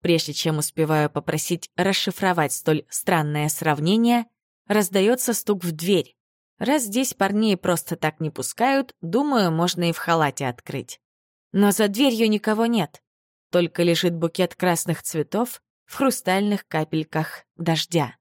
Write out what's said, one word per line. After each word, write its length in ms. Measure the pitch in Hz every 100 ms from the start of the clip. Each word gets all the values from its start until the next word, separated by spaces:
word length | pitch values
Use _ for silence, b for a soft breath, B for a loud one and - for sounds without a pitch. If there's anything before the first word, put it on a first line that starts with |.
Прежде 320 | - 165 -
чем 260 | 147 165 156
успеваю 520 | 151 - 156 156 147
попросить 600 | 147 - 156 - 175 - -
расшифровать 760 | 185 190 - - 190 175 147
столь 320 | - - 156 -
странное 640 | - - 175 151 151 151
сравнение, 760 | - 160 147 156 214 233 240 233 _ _ _ _
раздаётся 680 | 208 190 190 196 254 -
стук 300 | 226 - 202
в 80 | 175
дверь. 420 | 156 170 190 - _ _ _ _ _
Раз 260 | 208 302
здесь 300 | 226 208 269
парней 420 | - 196 208 220 190
просто 400 | - 170 - 165
так 240 | 156 -
не 100 | 156
пускают, 640 | - 127 - 247 269 269 _
думаю, 500 | 170 202 294 254 185
можно 380 | 160 175 175 170
и 40 |
в 60 | 165
халате 480 | - 165 151 - 135
открыть. 540 | 120 - 139 - - _ _ _ _ _
Но 200 | 185 202
за 160 | 202 208
дверью 400 | 202 277 226 226
никого 380 | 214 220 214 233
нет. 360 | 233 156 - _ _ _ _ _
Только 320 | 180 170 -
лежит 320 | 170 165 175
букет 400 | 170 165 - 180
красных 480 | - 180 170 - 160
цветов 600 | - 160 147 202 240 - _ _ _
в 100 | -
хрустальных 720 | 269 - - 190 208 202 -
капельках 760 | 160 156 160 156 160 165 - _ -
дождя. 600 | 170 160 - 170 131 -